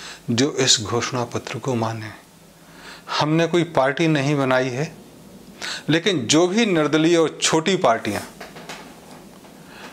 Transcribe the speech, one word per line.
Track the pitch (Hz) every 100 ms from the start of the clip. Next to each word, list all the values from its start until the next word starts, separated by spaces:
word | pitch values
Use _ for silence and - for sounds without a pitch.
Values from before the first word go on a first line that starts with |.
| - - -
जो | 117 139
इस | - 131 -
घोषणा | 101 117 117 131
पत्र | 120 110 - 127
को | 139
माने। | 120 113 110 110 - - - - - - - - - -
हमने | - 151 160 165
कोई | 175 165
पार्टी | - 131 143 165
नहीं | 151 135 147
बनाई | 131 127 131
है, | 123 151 - - - - - - - - - -
लेकिन | 160 165 180
जो | 113 147 175
भी | 196 226
निर्दलीय | 170 147 151 160 170
और | 156 -
छोटी | - 160 160 190
पार्टियां | 135 113 - 98 - - - - - - - - - - - - - - - - -